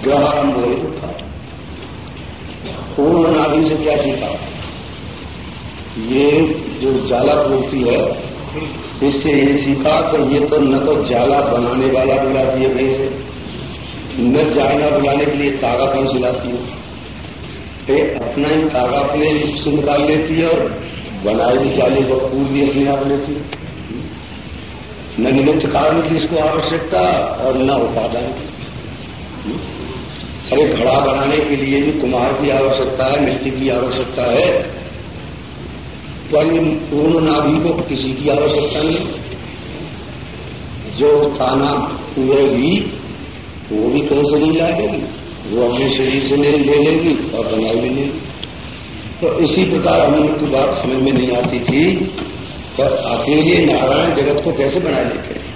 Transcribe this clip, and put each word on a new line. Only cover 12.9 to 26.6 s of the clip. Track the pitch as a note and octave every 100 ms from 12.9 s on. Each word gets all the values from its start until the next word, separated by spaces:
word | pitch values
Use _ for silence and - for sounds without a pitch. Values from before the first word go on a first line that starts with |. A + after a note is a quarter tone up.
| C3+
से, | C3+ C3+ - - - - - - - - - C3
न | A#2+ C#3+ D3+
जाला | C3 - C#3+ -
बुलाने | D3 C#3 C#3+ D3
के |
लिए | C#3+ C#3
तागा | C3+ A#2+ B2 C3+
कहीं | C#3 C3+
से | B2+
लाती | B2 A#2+ A#2+
है। | A#2+ B2 - - - - - - - - - - - -
ये | C#3+
अपना | D3+ - - C#3 D3+
ही | D#3 D#3
तागा | - B2+ C#3
अपने | C#3 D3 D#3 D3+ D3 D3
से | D3+
निकाल | C#3+ C#3+ C#3+
लेती | D3+ D#3 D#3+
है | D#3+ E3
और | - - - - - - G2 G2
बनाए | A2+ A#2+ C3
भी | C3+ -
जाले | B2+ C3+
को | C3 C3
पूर | B2+ C3
भी | C#3 C#3 C#3
अपने | C#3 C#3
आप | C#3 C#3
लेती | C#3 C#3+
है। | D3 - - - - - - - - - - - - - - - - - -
न | B2 C3+
निमित्त | C#3+ D#3 C#3
कारण | C#3+ D#3 E3 D#3+
की | D#3+
इसको | - E3+
आवश्यकता | D#3 D#3